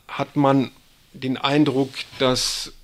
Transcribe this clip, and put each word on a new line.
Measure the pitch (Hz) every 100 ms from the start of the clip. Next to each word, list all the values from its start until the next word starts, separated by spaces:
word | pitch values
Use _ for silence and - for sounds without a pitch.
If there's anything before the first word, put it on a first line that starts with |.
| -
hat | - 139 147
man | 139 139 120 - _ _ _
den | - 131 127
Eindruck, | 139 147 147 131 131 - - -
dass | 131 127 - - - -